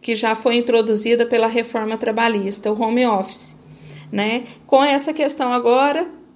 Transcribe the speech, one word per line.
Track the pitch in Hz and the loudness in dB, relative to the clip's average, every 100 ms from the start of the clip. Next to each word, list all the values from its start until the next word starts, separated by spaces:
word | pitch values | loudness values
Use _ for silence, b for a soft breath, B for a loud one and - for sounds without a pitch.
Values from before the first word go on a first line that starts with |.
que | - 214 | -4 -2
já | 226 | -2
foi | 220 247 233 | 0 0 0
introduzida | 240 233 220 214 226 233 | 2 2 2 0 2 2
pela | 233 233 226 | 2 2 2
reforma | 233 226 233 214 220 | 0 -2 -4 -4 -4
trabalhista, | 226 220 233 214 196 202 208 | -2 0 0 0 -4 -4 -4
o | 214 | -2
home | 226 240 247 | 0 2 2
office, | 202 190 - - - B B B B B | 0 -2 -10 -14 -18 B B B B B
né? | 202 208 233 240 B - | -4 -2 -2 -6 B 2
Com | 269 | 4
essa | 285 277 285 | 4 2 -2
questão | 311 294 302 254 | -2 -4 -2 -2
agora | 247 233 247 285 294 349 - - | 0 2 4 2 0 -4 -10 -20